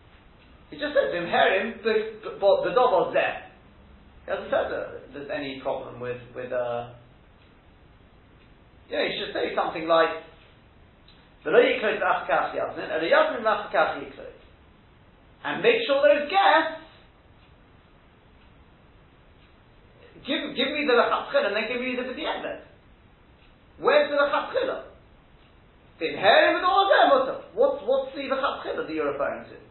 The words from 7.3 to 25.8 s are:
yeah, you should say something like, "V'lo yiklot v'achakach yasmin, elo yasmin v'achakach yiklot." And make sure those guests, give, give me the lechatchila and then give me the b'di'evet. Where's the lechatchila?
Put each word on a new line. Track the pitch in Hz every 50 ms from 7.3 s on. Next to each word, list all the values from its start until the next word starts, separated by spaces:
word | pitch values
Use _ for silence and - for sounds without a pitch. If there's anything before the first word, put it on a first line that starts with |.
| - - - - - - _ - - - - - - - - - - - - - - - - - - - - - - - - -
yeah, | - -
you | - - -
should | - - - -
say | - 160 - -
something | 208 - - - 165 160
like, | 165 165 165 160 156 156 - - - - - - - - - - - _ - - - _ _ _ - - - - - - - -
"V'lo | 147 185 240
yiklot | 269 269 262 247 214 208 - -
v'achakach | 185 185 - - - 185 170 151 135 - -
yasmin, | 131 120 - - 160 185 -
elo | - 160 165
yasmin | - 277 311 311 - 269 233 220
v'achakach | 220 202 - - - - 170 156 - - 143
yiklot." | 131 - - - - - - - - - - _ - - _ _ _ _ _ - - _ _ _ - - - - -
And | 143 160 -
make | 185 233 233 - 233
sure | 277 277 277
those | 294 294 285 294 294 -
guests, | 381 392 - 294 302 320 311 - - - - - - - - _ _ _ _ _ - - - _ - _ _ _ _ - _ _ - _ _ _ _ _ _ - - - - - - - - - - _ _ - _ - - _ _ _ _ - - - - - - _ _ _ - - _ - - - - - - - -
give, | 247 302 - - - -
give | 226 269 277 302
me | 294 - 247
the | 240
lechatchila | 233 - - 214 - - - - 277 208 202 202
and |
then | 220 220 -
give | 254 240
me | 254 254 247
the | 247 247 262
b'di'evet. | 240 302 320 - - - - 196 190 - - - - _ _ - - _ _ - - _ _ _ - _ _ - _ _ _ - -
Where's | - 160 240 285 302 285 285
the | 294
lechatchila? | 285 285 294 302 285 - - - 262 - - - - - - - - _ _ - _ _ _ - _ - _ - - _ _ _ _